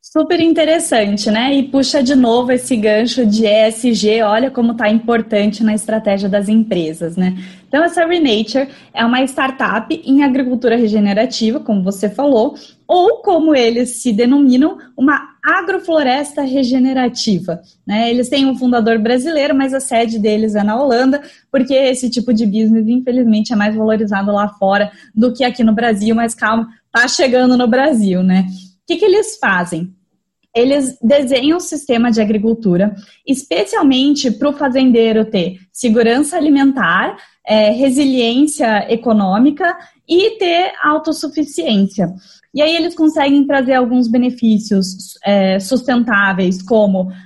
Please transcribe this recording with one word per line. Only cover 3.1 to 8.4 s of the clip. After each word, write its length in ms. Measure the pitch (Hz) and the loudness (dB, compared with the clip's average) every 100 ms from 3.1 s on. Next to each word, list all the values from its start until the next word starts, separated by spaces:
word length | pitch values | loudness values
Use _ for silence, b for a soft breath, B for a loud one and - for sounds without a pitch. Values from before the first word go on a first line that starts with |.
| 262 220 | 0 0
de 180 | 214 | 2
E 40 | 220 | 2
S 460 | 214 220 220 247 | 2 2 0 -2
G, 280 | 214 208 220 | 0 0 0
olha 260 | 214 220 262 | 0 0 -2
como 240 | 262 233 | 0 -2
tá 160 | 233 214 | 0 0
importante 720 | 220 226 233 226 208 208 208 | 0 0 -2 0 0 0 0
na 120 | 220 214 | -2 -2
estratégia 540 | - 220 220 196 202 | -4 -4 -2 -2 -2
das 180 | 202 196 | -2 2
empresas, 680 | 220 220 180 156 160 165 175 | 0 0 -2 -4 -6 -8 -4
né? 180 | 185 185 B B _ | -4 -4 B B _
Então, 160 | 277 | -2
essa 220 | 339 349 330 | 0 0 -2
Renature 640 | 349 285 214 | 0 0 0